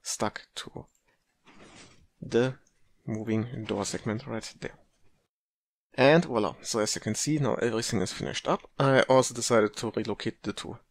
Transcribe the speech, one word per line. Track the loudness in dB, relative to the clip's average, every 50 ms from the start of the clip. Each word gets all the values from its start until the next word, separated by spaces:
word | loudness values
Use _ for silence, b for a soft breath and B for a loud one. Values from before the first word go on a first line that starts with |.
stuck | -10 -10 -6 -4 -4 -4 -4 -8 -18 _ -14
to | -14 -14 -12 -14 -16 -16 _ _ _ _ _ _ _ _ _ _ _ _ B B B B B B B B B B B B _ _ -18 -12
the | 0 2 2 2 2 -2 -8 _ _ _ _ _ _ _ _ -10
moving | -8 -8 -6 -4 -2 -2 -2 -2 -4 -6 -10 -6
door | -4 -4 -4 -4
segment | -4 -6 -6 -4 -4 -4 -4 -6 -8
right | -10 -8 -10 -12 -16 -12
there. | -12 -12 -12 -12 _ _ _ _ _ -20 _ _ _ _ _ _ _ _ _ _ _ _ _ _ _ _ 0
And | 4 6 8 8 6 4
voila, | 2 0 0 0 0 -4 -6 -10
so | -4 -2 0
as | 0 0 -2
you | -4
can | -4 -4 -4
see, | -2 -2 -2 0 0
now | 0 0 0
everything | 0 0 0 0 -2 -2 -2 -2 -2
is | -2 -2 -4
finished | -6 -6 -6 -6 -6 -2
up. | -2 -4 -4 -4 -12 _ 0
I | 2 4 6 6 6
also | 6 6 6 6 4 -2
decided | -4 -2 2 4 4 4 4 0
to | -4 -6 -4 -4
relocate | -4 -4 -4 -6 -4 -6 -8 -8 _ -8
the | -8 -8
two | -8 -10 -12 -12 -14 _ _